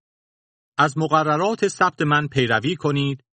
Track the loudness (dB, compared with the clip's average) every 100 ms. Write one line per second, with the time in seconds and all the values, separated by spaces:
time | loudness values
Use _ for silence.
0 | _ _ _ _ _ _ _ 0 0 0
1 | 0 0 2 0 -2 0 -2 0 0 0
2 | 0 0 0 0 0 0 -2 -4 -2 -2
3 | -2 -6 _